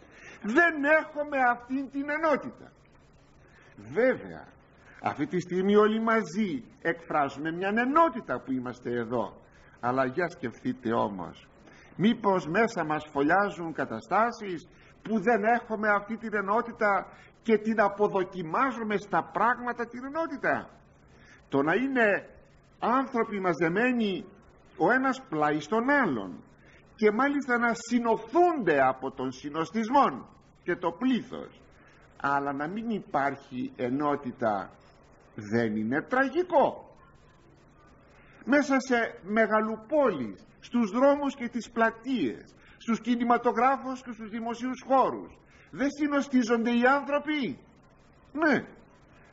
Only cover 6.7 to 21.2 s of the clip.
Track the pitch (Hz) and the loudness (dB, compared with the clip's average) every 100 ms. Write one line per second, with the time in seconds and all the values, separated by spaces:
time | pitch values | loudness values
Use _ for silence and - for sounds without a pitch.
6.7 | - 160 165 - 156 139 135 156 170 196 | -6 -4 -4 -2 0 0 -2 -6 -4 -2
7.7 | 214 247 311 330 240 - 127 - 131 123 | 0 2 4 2 0 -6 -6 -4 -4 -4
8.7 | 113 123 120 113 120 95 - - - - | -8 -4 -4 -2 -2 -2 -6 -20 -20 -20
9.7 | - 120 131 131 127 175 - 120 - 123 | -6 -2 0 0 -2 -4 -4 -10 -6 -6
10.7 | 127 110 117 117 98 82 71 - - - | -4 -2 0 0 -2 -10 -14 -20 -20 -20
11.7 | - - - 202 233 202 185 151 185 226 | -20 -16 0 2 2 2 0 0 0 0
12.7 | 185 156 156 - 139 143 185 202 165 165 | 0 -4 -4 -4 -2 2 2 2 -4 -8
13.7 | 151 135 110 - 190 233 233 208 165 - | -6 -6 -8 -2 0 0 -2 -8 -10 -10
14.7 | - - - - 220 185 226 214 233 226 | -16 -20 -16 -4 0 2 2 4 2 0
15.7 | 220 214 202 208 220 220 208 190 220 233 | -2 2 0 0 -8 -4 -4 0 -2 -2
16.7 | - 208 196 - - - _ - 214 220 | 0 0 0 -2 -12 -20 _ 2 2 4
17.7 | 226 202 202 208 196 180 180 160 196 269 | 2 2 2 0 0 -2 -6 -4 0 0
18.7 | 233 220 202 - 170 - 185 220 240 240 | -2 -4 -4 0 -2 -2 0 0 0 -4
19.7 | 240 226 240 269 302 330 277 175 123 - | -6 -8 -10 -8 -6 -6 -4 -2 -2 -4
20.7 | - - - - - | -16 -20 -20 -20 -20